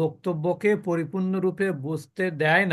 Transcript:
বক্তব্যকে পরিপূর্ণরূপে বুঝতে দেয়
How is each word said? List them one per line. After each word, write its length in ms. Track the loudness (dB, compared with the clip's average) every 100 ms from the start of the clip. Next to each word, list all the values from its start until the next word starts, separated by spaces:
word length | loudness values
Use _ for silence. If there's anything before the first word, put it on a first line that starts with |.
বক্তব্যকে 680 | -2 -2 -4 -2 -2 0 2 2 0
পরিপূর্ণরূপে 800 | -2 -2 -2 -2 0 0 0 -2 -2 -4
বুঝতে 400 | -6 -6 -4 -4 0
দেয় 240 | 2 4 4